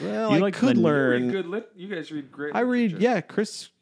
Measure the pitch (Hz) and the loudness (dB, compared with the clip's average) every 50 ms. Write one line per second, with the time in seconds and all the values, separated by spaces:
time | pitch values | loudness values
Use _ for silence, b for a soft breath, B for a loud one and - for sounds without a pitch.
0 | 160 202 214 214 220 214 - 165 196 202 - - 240 269 - - 170 156 147 139 | -8 -6 -4 -4 0 0 2 2 2 0 0 2 2 4 4 4 4 4 4 4
1 | 135 127 123 123 123 123 127 190 175 170 196 233 - - _ 180 180 202 196 165 | 4 4 2 2 0 0 -2 -4 -4 -4 -6 -8 -8 -10 _ -16 -12 -10 -8 -8
2 | 147 151 156 147 135 131 - 143 147 147 - 226 247 247 247 240 233 202 160 - | -8 -8 -10 -10 -10 -12 -10 -10 -8 -4 -2 0 0 2 2 2 2 0 2 2
3 | 214 254 240 180 - - - 202 220 - - - - - _ _ | 2 2 2 0 -2 -2 -2 -2 -2 -2 -6 -12 -16 -16 _ _